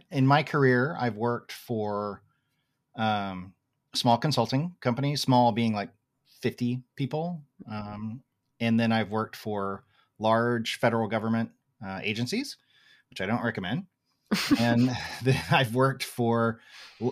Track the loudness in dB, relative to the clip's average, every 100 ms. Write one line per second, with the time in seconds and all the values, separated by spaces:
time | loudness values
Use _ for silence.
0 | _ 2 6 6 4 4 4 4 2 -2
1 | -4 -2 -2 -2 -6 -18 -8 -4 -2 -4
2 | -4 -8 _ _ _ _ _ _ _ -4
3 | -2 0 -4 -8 -12 -18 _ _ _ -2
4 | 2 2 2 0 0 0 -4 -4 -2 0
5 | -2 -2 2 4 4 2 0 0 -6 -12
6 | _ _ _ _ -6 -2 -2 -2 -8 -6
7 | -4 -4 -6 -8 -14 _ -12 -10 -10 -10
8 | -10 -10 -16 _ _ _ 2 4 4 2
9 | 0 -2 -4 -8 -6 -4 -4 -6 -12 _
10 | _ _ 2 4 4 0 -2 0 2 2
11 | 0 -2 0 0 -2 -8 _ _ -10 -6
12 | -4 -4 -4 -4 -6 -12 _ _ _ _
13 | _ -8 -2 -2 -2 -4 -4 -6 -8 _
14 | _ _ _ -4 0 2 4 4 2 0
15 | -8 -4 0 0 2 2 2 2 2 0
16 | -8 -2 0 2 0 -2 -12 -20 -20 -6
17 | -6